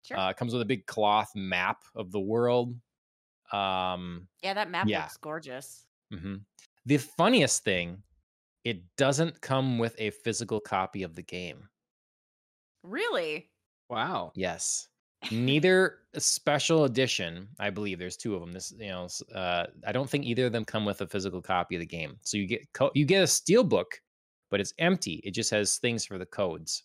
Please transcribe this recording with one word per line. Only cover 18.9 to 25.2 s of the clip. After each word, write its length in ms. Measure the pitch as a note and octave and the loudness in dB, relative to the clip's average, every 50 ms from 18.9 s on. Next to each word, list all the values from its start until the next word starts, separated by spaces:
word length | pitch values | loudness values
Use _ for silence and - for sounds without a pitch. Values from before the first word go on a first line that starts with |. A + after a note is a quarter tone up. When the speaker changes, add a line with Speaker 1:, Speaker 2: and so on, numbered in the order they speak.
| F#2 F2+ F2+ | -8 -8 -8
Speaker 2:
s-, 160 | F2+ - - - _ - | -8 -10 -12 -12 _ -6
uh, 340 | G2+ F#2 F2+ F2+ F2 E2+ - - - - | -4 -2 0 0 0 0 -2 -8 -10 -6
I 60 | G#2+ | -2
don't 180 | G#2 B2 C#3 C3 | -2 -2 -2 0
think 160 | - C#3+ C#3+ | -2 -2 0
either 200 | B2 A#2+ A2+ C3 | 0 0 2 2
of 60 | B2 A2 | 2 0
them 100 | A#2 A2 | -2 -4
come 220 | - - A2 G#2 | -2 -2 -2 0
with 160 | G#2 G2 - | 0 -2 -2
a 60 | G2+ F2 | -6 -4
physical 340 | - G#2 F#2 G2 F2 F#2 | -4 -4 -4 -2 -6 -6
copy 340 | E2+ - F#2+ F2+ F2 - F2+ | -4 0 0 0 0 0 -4
of 40 | F2 | -6
the 40 | E2+ | -6
game. 320 | E2 - E2 D#2+ D2 C2+ - | -6 -8 -8 -8 -8 -10 -12
So 160 | _ - - G#2+ | _ -4 -2 -2
you 80 | G2+ F#2 | 0 0
get 240 | A#2 - - _ _ | -2 -4 -6 _ _
co-, 180 | - C3+ C#3+ - | 0 0 2 4
you 120 | C#3 D3 | 2 4
get 160 | C3+ F#3 G3 | 6 6 4
a 40 | F#3 | 6
steelbook, 680 | D#3+ - - - - F3+ A#3 B3+ D#3 A#2 F#2 F2 - - - _ _ _ _ _ _ _ _ _ _ | 4 2 0 2 4 6 6 6 6 4 2 2 0 -10 -18 _ _ _ _ _ _ _ _ _ _
but 120 | - G2+ | -2 -2
it's 120 | G2 - - - | -2 -2 -2 0
empty. 360 | D#3+ F3 F#3+ F3+ - - D#2+ - | 2 2 2 2 0 -6 -6 -8